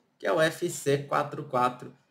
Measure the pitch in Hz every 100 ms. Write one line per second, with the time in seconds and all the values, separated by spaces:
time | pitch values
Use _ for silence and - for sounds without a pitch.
0 | _ _ - 175 160 - 160 - 139 139
1 | - 147 147 147 - 123 123 123 - -
2 | _